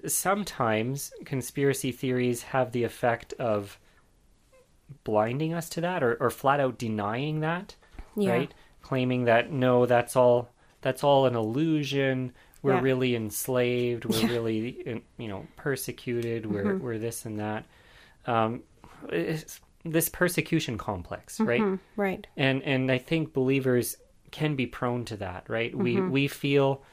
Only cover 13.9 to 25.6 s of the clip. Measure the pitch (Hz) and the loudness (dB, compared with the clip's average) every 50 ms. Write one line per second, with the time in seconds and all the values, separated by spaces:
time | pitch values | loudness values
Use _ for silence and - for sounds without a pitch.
13.9 | 120 117 113 113 - - - 220 120 117 113 113 110 110 113 123 - - - 131 | -2 -2 -2 0 0 2 2 2 0 0 0 0 0 0 -2 -4 -8 -8 -8 -8
14.9 | 113 117 - _ _ - 120 107 98 98 151 - - - - 147 131 - - 123 | -8 -8 -10 _ _ -12 -10 -8 -8 -10 -10 -14 -18 -8 -4 -4 -4 -4 -6 -10
15.9 | 113 - - 131 120 120 117 117 117 117 110 107 101 101 101 208 190 190 139 120 | -10 -8 -6 -4 -4 -2 -2 -2 -4 -4 -4 -4 -2 0 0 0 0 -2 -2 -4
16.9 | 113 107 113 117 113 - - 110 107 107 104 107 107 110 - - _ - _ - | -6 -4 -4 -6 -6 -8 -10 -8 -6 -6 -4 -4 -6 -6 -10 -14 _ -20 _ -20
17.9 | - - - - _ _ - 127 117 113 110 110 120 131 - _ _ _ - - | -20 -20 -20 -20 _ _ -4 0 2 2 2 2 -2 -6 -10 _ _ _ -20 -20
18.9 | - - - - - 165 170 - 156 156 - - - - _ _ _ _ - 170 | -20 -16 -10 -4 -4 -2 -2 -2 -4 -6 -8 -12 -18 -20 _ _ _ _ -8 -2
19.9 | 156 165 156 - - - 180 175 180 160 147 - 165 151 - - 117 98 - - | 0 0 0 0 0 0 0 0 0 -2 -2 0 0 0 0 -2 -6 -6 -4 -6
20.9 | 101 90 85 - 98 - - - - - 220 160 120 214 214 190 190 190 - _ | -6 -6 -8 -10 -12 -14 -12 -12 -4 -2 0 2 2 2 2 0 0 -4 -8 _
21.9 | _ 220 202 190 185 202 - - _ - 135 135 131 135 - 147 135 127 131 131 | _ -2 -2 -2 -2 -6 -10 -12 _ 0 2 2 2 0 0 0 0 2 2 2
22.9 | 131 123 - - 160 165 151 - - 135 127 131 135 135 131 131 123 123 117 - | 0 0 0 -2 -2 -2 -2 -2 -2 0 2 2 2 2 2 2 2 2 2 -2
23.9 | - - _ _ _ _ _ - - - 156 151 147 131 120 120 - - 127 123 | -6 -10 _ _ _ _ _ -18 -6 -4 -2 -2 0 -2 -4 -4 -4 -4 -4 -2
24.9 | 123 123 113 - 113 98 101 90 90 95 - - 113 113 | -2 -4 -4 -6 -8 -8 -8 -8 -8 -10 -8 -4 -2 -2